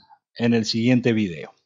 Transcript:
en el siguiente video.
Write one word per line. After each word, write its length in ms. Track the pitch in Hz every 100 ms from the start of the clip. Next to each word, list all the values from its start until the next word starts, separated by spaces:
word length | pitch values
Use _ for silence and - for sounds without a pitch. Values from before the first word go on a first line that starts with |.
| - _ _ -
en 160 | 117
el 100 | 117
siguiente 480 | 107 117 117 127 123
video. 420 | 110 101 80 - -